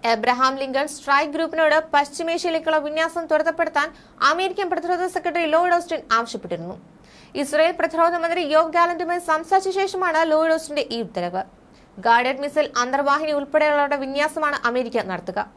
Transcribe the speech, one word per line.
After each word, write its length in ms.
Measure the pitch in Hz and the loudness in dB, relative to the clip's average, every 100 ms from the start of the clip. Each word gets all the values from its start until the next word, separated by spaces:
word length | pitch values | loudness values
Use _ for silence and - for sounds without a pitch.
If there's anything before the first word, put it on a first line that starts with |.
| 233 | 0
എബ്രഹാം 420 | 226 233 247 262 269 | 0 2 2 2 0
ലിങ്കൺ 260 | 269 269 294 | -2 -2 -4
സ്ട്രൈക്ക് 440 | - - 277 302 | -6 0 2 2
ഗ്രൂപ്പിനോട് 460 | 302 320 320 311 302 311 | -2 -2 2 2 2 2
പശ്ചിമേഷ്യയിലേക്കുള്ള 840 | 285 285 - 330 339 349 320 320 311 | 0 0 -4 -4 -2 -2 -2 0 0
വിന്യാസം 420 | 294 302 320 330 330 | 0 -2 -2 -4 0
ത്വരിതപ്പെടുത്താൻ 600 | 311 311 320 330 302 302 - - - 269 | 2 2 0 -2 0 -2 -6 -20 0 2
അമേരിക്കൻ 400 | 330 381 370 370 | 2 0 -2 -2
പ്രതിരോധ 360 | 359 349 359 359 | -2 -2 -2 -2
സെക്രട്ടറി 320 | 359 349 339 320 | -2 -4 -2 2
ലോയിഡ് 200 | 320 359 | 2 4
ഓസ്റ്റിൻ 280 | 349 349 311 - | 0 0 -8 0
ആവശ്യപ്പെട്ടിരുന്നു. 640 | 226 240 214 175 175 170 175 - - - - - | 0 0 -8 -8 -8 -8 -14 -18 -20 -20 -20 -12
ഇസ്രായേൽ 400 | - 277 302 320 339 | -6 -2 2 2 2
പ്രതിരോധ 340 | 330 320 339 | -2 2 2
മന്ത്രി 260 | 349 330 339 311 | 2 -2 -2 2
യോവ് 180 | 311 330 | 2 2
ഗാലന്റുമായി 460 | 330 339 339 339 349 | 2 2 0 -2 -4
സംസാരിച്ച 520 | 339 311 320 381 381 381 | 0 -2 2 0 2 -2
ശേഷമാണ് 420 | 381 381 359 320 330 | -2 0 0 2 4
ലോയിഡ് 220 | 311 320 | 4 4
ഓസ്റ്റിന്റെ 360 | 320 320 294 - | 0 0 -4 -4
ഈ 120 | 233 208 | -4 -6
ഉത്തരവ്. 380 | - 175 185 - - - - - - | -4 -4 -6 -8 -14 -20 -20 -20 -4
ഗൈഡഡ് 420 | 233 233 247 262 | 4 4 4 -2
മിസൈൽ 300 | 285 285 294 - | -2 0 0 0
അന്തർവാഹിനി 560 | 247 269 285 277 311 | 0 0 2 2 0
ഉൾപ്പെടെയുള്ളവരുടെ 640 | 294 285 311 302 294 285 285 | -2 0 2 4 2 2 0
വിന്യാസമാണ് 680 | 269 277 302 302 302 285 240 | -2 -2 -2 0 -2 -2 -2
അമേരിക്ക 400 | 247 233 233 196 | -2 -2 -4 -4
നടത്തുക. 260 | 180 185 185 202 | -6 -6 -6 -6